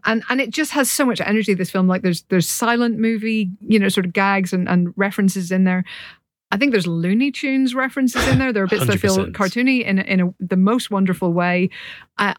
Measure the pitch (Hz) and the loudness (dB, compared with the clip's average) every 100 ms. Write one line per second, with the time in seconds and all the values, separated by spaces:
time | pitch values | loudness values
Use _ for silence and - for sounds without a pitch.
0 | - 226 - 254 240 302 302 294 247 - | -2 -2 -2 -4 -2 -4 -2 0 0 2
1 | 262 208 185 214 208 185 185 190 185 185 | 0 0 0 0 0 -2 0 0 2 2
2 | 185 170 _ 185 165 - 240 240 240 220 | 0 -2 _ 0 0 -2 0 2 0 0
3 | 226 226 220 220 190 190 214 214 196 196 | 0 0 -2 -2 -2 -6 0 2 4 0
4 | 180 185 196 196 185 185 180 180 175 185 | -2 0 0 0 0 -2 0 2 0 -2
5 | 202 196 196 190 175 185 190 185 180 - | -4 2 0 0 -4 0 2 0 -4 -10
6 | - - _ _ _ 202 285 226 175 165 | -18 -20 _ _ _ 0 2 2 0 -2
7 | 175 214 277 - 285 269 262 254 262 - | 0 2 0 -2 -2 0 0 0 -4 0
8 | 254 - - 262 269 208 190 208 - 196 | 0 0 2 2 2 0 0 0 2 2
9 | 202 190 185 175 196 233 254 254 220 196 | 2 2 0 -2 -2 0 2 2 0 -2
10 | - 190 180 - 180 185 190 247 - 196 | 0 0 0 -2 -2 2 2 2 -2 0
11 | 190 180 180 170 175 180 185 - - - | 0 0 0 0 0 0 -2 -4 -18 -18
12 | - - 202 | -16 -4 -4